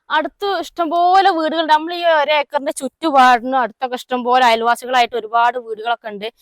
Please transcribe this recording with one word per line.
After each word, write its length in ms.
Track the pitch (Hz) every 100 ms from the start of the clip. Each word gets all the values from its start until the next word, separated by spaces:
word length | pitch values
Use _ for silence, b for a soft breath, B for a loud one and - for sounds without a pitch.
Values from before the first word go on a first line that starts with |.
| -
അടുത്ത് 500 | 302 311 - 392 359
ഇഷ്ടംപോലെ 680 | 330 - 330 339 349 381 381
വീടുകളുണ്ട്. 440 | 330 311 320 311
നമ്മൾ 200 | 311 320
ഈ 100 | 349
ഒരു 280 | 339 311 285
ഏക്കറിന്റെ 400 | 302 285 294 277
ചുറ്റുപാടിനും 880 | - 262 - 320 269 254 247 247 262
അടുത്തൊക്കെ 360 | 226 - 254 247
ഇഷ്ടംപോലെ 500 | - 254 247 254 247
അയൽവാസികളായിട്ട് 680 | 226 233 233 247 254 233 240
ഒരുപാട് 420 | 214 233 240 247
വീടുകളൊക്കെ 500 | 226 214 226 233 220
ഉണ്ട്. 260 | 208 214 -